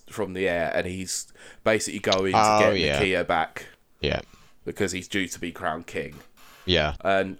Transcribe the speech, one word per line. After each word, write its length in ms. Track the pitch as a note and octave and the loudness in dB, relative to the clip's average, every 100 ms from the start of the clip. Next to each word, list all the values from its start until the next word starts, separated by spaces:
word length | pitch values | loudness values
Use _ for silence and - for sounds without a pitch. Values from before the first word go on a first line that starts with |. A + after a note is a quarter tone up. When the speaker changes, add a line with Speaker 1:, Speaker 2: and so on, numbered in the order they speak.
| - | -12
Speaker 1:
from 240 | - F#2+ | -6 -4
the 160 | F#2 F#2+ | 0 0
air, 220 | F2 D#2+ | 2 0
and 140 | D#2+ F2 | -2 -2
he's 440 | F#2 F#2 - - - - - | -6 -6 -8 -8 -18 -20 -4
basically 360 | A2 A2 - G2+ | 2 2 0 -2
going 340 | G#2+ F#2+ F#2+ | 0 2 4
to 40 | G#2 | 4
Speaker 2:
Oh, 220 | G#2+ G#2+ | 6 6
Speaker 1:
get 200 | G#2+ G2 | 4 4
Speaker 2:
yeah. 200 | D#2 C#2+ | 2 2
Speaker 1:
Nakia 240 | F#2+ F2+ E2+ | 2 0 2
back. 400 | E2 D#2+ - - - _ - | 0 0 -6 -16 -20 _ -6
Speaker 2:
Yeah. 180 | C#2+ - - - - - - | -2 -2 -6 -20 -20 -14 -10
Speaker 1:
Because 280 | - G2 | -4 -2
he's 160 | F#2 - | -4 -4
due 180 | G2+ F2+ | -4 -4
to 120 | - | -6
be 100 | F2 | -10
crowned 360 | - F2 D#2+ E2+ | -6 -6 -6 -8
king. 280 | F2 C#2+ D2 - _ - - - | -8 -8 -12 -20 _ -20 -12 0
Speaker 2:
Yeah. 300 | E2+ D2+ C#2+ | 2 2 -2
Speaker 1:
And 360 | F#2+ G2 F#2+ | 0 0 0